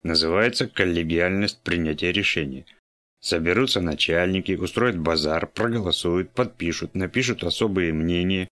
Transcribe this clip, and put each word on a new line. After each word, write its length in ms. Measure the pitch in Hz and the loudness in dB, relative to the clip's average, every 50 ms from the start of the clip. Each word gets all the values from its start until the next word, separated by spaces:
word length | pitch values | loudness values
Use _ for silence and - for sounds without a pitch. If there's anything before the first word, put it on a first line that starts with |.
Называется 640 | - 85 82 - 80 80 85 98 110 123 117 - 139 113 | -2 0 0 0 0 2 2 2 2 2 0 -2 -4 -4
коллегиальность 920 | - - 98 90 85 85 82 80 82 85 87 90 95 98 104 101 - _ | 0 0 0 2 2 0 0 0 0 2 2 2 0 0 -2 -2 -4 _
принятия 500 | _ - 87 87 80 78 78 76 82 87 | _ -2 0 0 0 -2 -2 -2 -2 0
решения. 540 | 90 101 101 - - - 78 69 65 65 - - - _ _ _ _ _ _ _ _ _ | 0 0 0 0 0 -2 -2 -4 -8 -10 -14 -18 -20 _ _ _ _ _ _ _ _ _
Соберутся 600 | - - 92 82 80 85 90 113 135 127 - 101 | -4 -2 -2 0 2 2 2 2 2 2 0 0
начальники, 720 | 90 82 76 76 - - 82 85 90 92 92 95 87 - | 0 0 0 0 0 2 2 2 2 2 0 0 0 -2
устроят 460 | 95 80 90 87 - - 120 123 101 87 | -2 -2 -2 -2 0 0 0 2 0 0
базар, 480 | 78 80 82 82 76 76 80 85 82 | 0 0 2 2 0 0 0 -2 -4
проголосуют, 840 | - _ - 110 117 117 117 98 90 - - - 87 85 90 92 - | -6 _ -2 -2 0 0 -2 0 -2 -2 0 0 0 0 0 -2 -2
подпишут, 640 | _ - 127 - - - 90 85 80 - 85 80 - | _ -2 -2 -2 -2 -4 -4 -4 -2 -4 -6 -6 -4
напишут 500 | 95 92 85 - 123 127 120 110 - - | -4 -4 -2 0 -2 0 0 -2 -2 -2
особые 480 | 85 - - 113 110 92 92 90 82 | -4 0 0 0 0 2 2 2 2
мнения. 560 | 80 78 80 85 87 87 90 92 95 92 92 - | 0 0 0 0 2 2 2 2 0 0 -2 -6